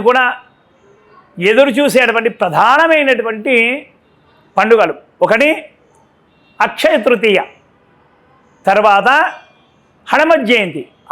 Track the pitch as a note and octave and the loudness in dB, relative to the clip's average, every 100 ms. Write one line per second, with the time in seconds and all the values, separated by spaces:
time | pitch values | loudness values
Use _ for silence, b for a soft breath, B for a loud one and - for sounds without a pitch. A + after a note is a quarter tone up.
0 | A3 B3 B3 - - _ _ _ _ _ | 0 0 0 -6 -16 _ _ _ _ _
1 | _ _ _ - F3+ A3+ C#4 A#3 C#4+ G#3+ | _ _ _ -4 0 2 2 2 0 0
2 | B3 A3+ A3+ - F#3 D3+ G#3+ C#4+ E4 D#4 | 0 0 -4 -4 -4 0 2 2 2 2
3 | C4+ A#3+ A3+ A3 A3 A#3+ A#3 C#4 D4+ _ | 0 -2 -2 -6 -2 0 -2 -4 -12 _
4 | _ _ _ _ _ G3 G#3+ A3+ F3 C#3+ | _ _ _ _ _ -4 2 2 2 -4
5 | - - F3+ A3 D4 D#4 - _ _ _ | -12 -4 0 2 0 -2 -8 _ _ _
6 | _ _ _ _ _ - G3+ - D#4 D#4 | _ _ _ _ _ -6 -6 -2 -2 0
7 | A3 A#3 A3 F#3+ - _ _ _ _ _ | 0 -2 0 -2 -4 _ _ _ _ _
8 | _ _ _ _ _ _ - G3 G#3 G3+ | _ _ _ _ _ _ -2 2 2 2
9 | F#3 C#4+ E4+ - - _ _ _ _ _ | 2 0 0 -6 -20 _ _ _ _ _
10 | - C4 D#4 D#4+ A3 A#3+ F#3 D3 A#2+ _ | -6 -2 2 2 2 -2 -2 -8 -14 _
11 | - | -2